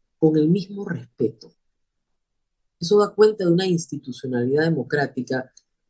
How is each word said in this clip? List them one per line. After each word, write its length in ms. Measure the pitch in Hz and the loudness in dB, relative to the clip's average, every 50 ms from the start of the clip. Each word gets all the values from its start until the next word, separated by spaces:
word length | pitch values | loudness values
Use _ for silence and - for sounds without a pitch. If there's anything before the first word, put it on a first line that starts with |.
| _ _ _ - | _ _ _ 0
con 180 | 160 156 156 | 2 2 2
el 140 | 151 151 160 | 2 2 2
mismo 360 | 185 202 - - 202 196 202 | 2 0 -2 -8 -12 -12 -10
respeto. 680 | 196 151 120 - _ _ - 123 110 - _ - - _ _ _ _ _ _ _ _ _ _ _ _ _ _ _ _ _ _ _ _ _ _ _ _ _ - | -8 -8 -10 -10 _ _ -6 -6 -6 -6 _ -20 -20 _ _ _ _ _ _ _ _ _ _ _ _ _ _ _ _ _ _ _ _ _ _ _ _ _ -12
Eso 200 | 170 170 208 208 | -2 2 4 4
da 160 | 208 202 - | 4 2 4
cuenta 320 | 202 214 214 214 - 185 | 4 4 4 4 2 0
de 40 | 170 | 2
una 160 | 170 180 190 | 2 2 2
institucionalidad 960 | 185 175 165 - - 147 135 - 131 123 - - 127 123 120 120 127 139 151 160 | 0 -2 -2 -4 -8 -12 -12 -12 -12 -14 -12 -10 -6 -4 -2 -2 0 0 0 2
democrática 840 | 165 160 135 117 - 147 147 139 - - 127 123 - 131 123 - - _ _ _ _ _ _ _ | 0 0 -2 -4 -4 -4 -4 -4 -4 -6 -10 -6 -4 -6 -6 -6 -10 _ _ _ _ _ _ _